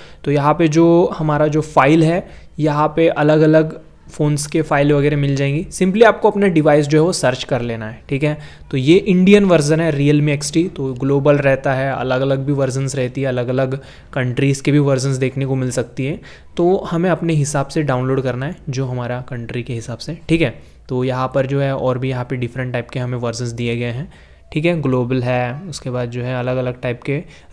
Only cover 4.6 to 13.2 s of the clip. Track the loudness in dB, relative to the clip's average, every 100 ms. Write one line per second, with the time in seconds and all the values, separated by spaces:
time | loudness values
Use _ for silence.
4.6 | 0 2 2 2 2 0 0 0 -2 -2
5.6 | -6 -2 0 4 4 4 2 2 2 4
6.6 | 4 4 4 4 2 2 0 -2 -4 -4
7.6 | -4 -8 -10 -12 -6 -2 -2 -4 -10 -20
8.6 | -6 0 4 4 4 4 6 6 6 4
9.6 | 4 2 0 2 2 4 2 0 -2 -2
10.6 | -2 -4 -6 -4 0 2 4 4 2 0
11.6 | 0 -2 -2 -4 -2 0 0 -2 -2 -2
12.6 | -2 -2 -4 -4 -4 -4